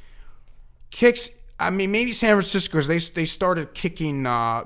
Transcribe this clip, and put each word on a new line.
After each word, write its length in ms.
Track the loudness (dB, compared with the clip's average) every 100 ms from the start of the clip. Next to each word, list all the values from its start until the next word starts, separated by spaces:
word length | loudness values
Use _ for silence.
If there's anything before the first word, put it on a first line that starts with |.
| -20 -18 -18 -18 -20 -20 -20 -20 -12
kicks, 400 | 4 4 4 -2 -6 -16 -4
I 120 | -2
mean, 200 | 0 0
maybe 220 | 0 0
San 220 | 2 4
Francisco, 420 | 4 4 0 2 0
'cause 80 | 0
they, 120 | 0
they 260 | -2 -2
started 480 | -4 0 0 -2 -4
kicking, 520 | -6 -6 -4 -4 -2 -2
uh, 380 | 0 0 -4